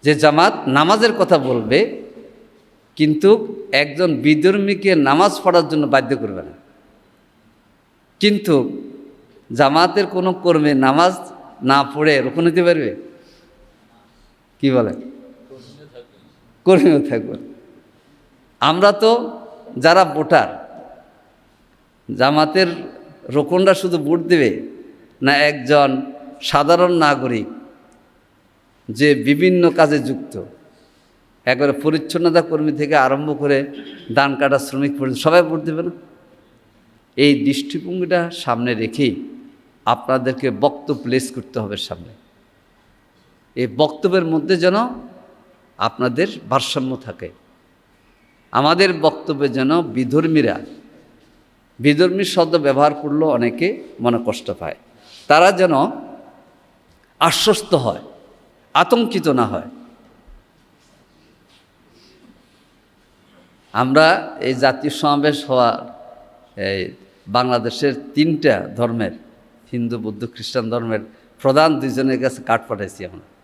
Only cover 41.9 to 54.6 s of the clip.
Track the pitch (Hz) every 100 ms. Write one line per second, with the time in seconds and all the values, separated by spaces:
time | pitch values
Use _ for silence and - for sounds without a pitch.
41.9 | 82 87 104 _ _ _ _ _ _ _
42.9 | _ _ _ _ _ _ - 123 101 151
43.9 | 151 190 185 165 160 151 185 175 202 247
44.9 | - - - - _ _ _ _ _ 113
45.9 | - 123 120 196 208 104 131 - 147 131
46.9 | 127 117 90 82 - _ _ _ _ _
47.9 | _ _ _ _ _ _ 120 147 170 190
48.9 | 170 208 - - 143 139 131 131 165 151
49.9 | 113 123 143 160 156 117 87 - - -
50.9 | - _ _ _ _ _ _ _ _ 131
51.9 | 147 180 185 196 - 165 165 143 135 147
52.9 | 147 151 147 156 123 120 117 170 233 -
53.9 | - 120 117 - - - 92